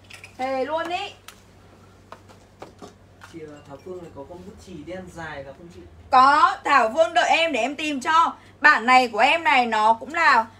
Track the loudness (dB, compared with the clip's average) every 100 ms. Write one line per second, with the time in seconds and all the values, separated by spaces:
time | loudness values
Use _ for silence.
0 | _ -20 -20 -10 -6 -4 -4 -6 -6 -8
1 | -10 -16 -20 -20 _ _ -20 _ -20 _
2 | _ -20 -20 -20 _ _ -20 -20 -20 -20
3 | _ _ -20 -18 -18 -20 -20 -18 -16 -16
4 | -16 -18 -18 -20 -20 -20 -20 -18 -14 -14
5 | -16 -16 -14 -14 -16 -20 -20 -20 -20 -20
6 | 2 4 6 4 2 0 0 2 2 0
7 | 0 0 0 0 0 -2 -6 -6 -6 -6
8 | 0 2 2 -2 -20 _ 4 4 4 4
9 | 4 2 2 2 2 0 0 0 2 0
10 | -4 0 2 2 0